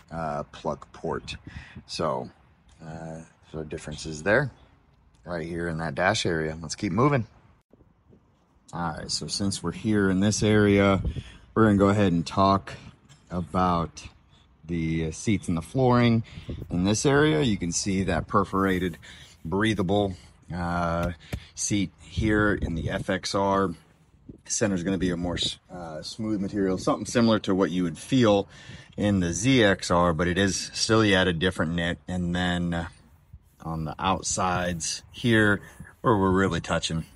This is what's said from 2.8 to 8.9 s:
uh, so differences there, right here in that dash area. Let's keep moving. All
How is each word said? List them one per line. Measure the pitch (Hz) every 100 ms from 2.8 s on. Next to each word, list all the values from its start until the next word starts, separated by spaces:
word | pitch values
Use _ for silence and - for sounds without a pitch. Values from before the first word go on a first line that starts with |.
uh, | 80 80 82 80 80 _ _
so | 78
differences | 78 82 76 76 80 76
there, | 92 120 143 - _ _ _ _ _ _
right | 85 85 82
here | 85 85
in | 80
that | 80
dash | 69 92 110 -
area. | 80 78 80
Let's | 80
keep | - 104
moving. | 95 147 139 104 _ _ _ _ _ _ _ _ _ _ _ _ _ _
All | 82 85